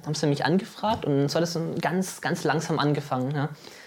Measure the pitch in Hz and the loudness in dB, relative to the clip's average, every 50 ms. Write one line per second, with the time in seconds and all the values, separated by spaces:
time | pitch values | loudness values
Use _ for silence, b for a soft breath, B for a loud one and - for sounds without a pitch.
0 | - 151 151 - - 151 143 143 - 135 165 196 - - - - - 214 226 - | -6 -6 -2 0 2 2 2 2 2 4 4 2 2 -2 -6 -4 -2 0 0 0
1 | - 151 143 139 143 143 - 165 175 170 - 160 165 165 156 - 165 147 160 185 | 0 2 2 4 2 2 2 2 2 0 0 -2 -4 -2 -2 -2 -2 0 0 0
2 | 185 - - - - 143 160 170 - 156 135 156 156 - 165 139 139 147 147 143 | -2 -2 -4 -6 -4 -2 -2 0 0 2 2 0 0 0 0 2 2 2 2 0
3 | 143 - 135 127 127 131 147 147 135 156 B B B B B B B | 0 -2 -2 -2 0 0 -2 -2 -2 -4 B B B B B B B